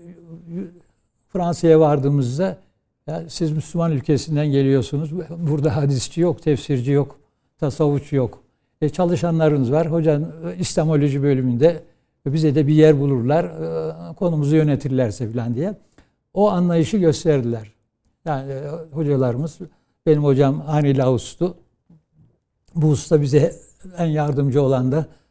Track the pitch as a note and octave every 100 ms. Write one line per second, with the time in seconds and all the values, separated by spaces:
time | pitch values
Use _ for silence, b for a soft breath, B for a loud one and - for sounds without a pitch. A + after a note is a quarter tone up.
0 | E3+ E3+ E3+ E3 E3+ E3+ F#3 F3 _ _
1 | _ _ _ F#3+ F3 E3 E3 D#3 D#3 D3
2 | C3+ C#3+ B2 C3 F#3 F3+ _ _ _ _
3 | - D#3+ E3 - D#3+ D#3 - E3+ E3 D3
4 | A#2+ C#3+ - D3 D3+ C#3 C3+ C3+ A#2+ C#3+
5 | D#3 E3+ D#3+ E3+ E3+ D3+ D3 C3 C#3+ C3+
6 | - - F3 - - C3+ - C3+ B2 C#3+
7 | C#3+ - _ _ _ _ D3 - D3+ C#3+
8 | C#3 C#3 B2 - _ _ _ _ D3+ -
9 | F3+ F3 F3 E3 D#3 D3 A#2+ D3 E3 E3
10 | D#3+ D3 D#3+ D#3+ E3+ F3+ F3+ - D#3 D3+
11 | C#3+ C#3 C#3+ C3 B2+ A#2+ A2+ - - _
12 | _ _ C#3+ D3+ D#3 C#3 C#3+ D#3 D#3 D3
13 | C#3 C3 A#2+ D#3 F3 D#3+ D#3+ E3 D#3+ D#3+
14 | E3+ D#3+ F3+ D#3 C#3+ D#3 D3+ C3+ C#3 C3
15 | A#2+ G2 A2 A#2 A#2 A#2+ F3+ G#3 _ b
16 | b _ _ F#3 G#3 F3+ F3+ E3+ D#3 A3
17 | E3+ C#3 F3 D3 A#2 A2+ G#2 _ _ _
18 | _ _ E3+ C#3 C3+ C3+ C#3+ D#3+ D#3+ D3
19 | D3 C#3 B2+ A#2+ D#3+ - E2+ _ _ _
20 | - D3+ D3 C3 C#3 D3 D3+ D3+ D3 C3+
21 | C3 B2 - - F3 E3+ _ _ _ E3+
22 | _ _ _ _ _ _ _ E3 D3+ C#3+
23 | - D#3+ C#3+ C#3+ - - - _ - F3
24 | E3+ D3+ D3 C#3+ C#3 C3 C3+ C3 C3 B2
25 | - b b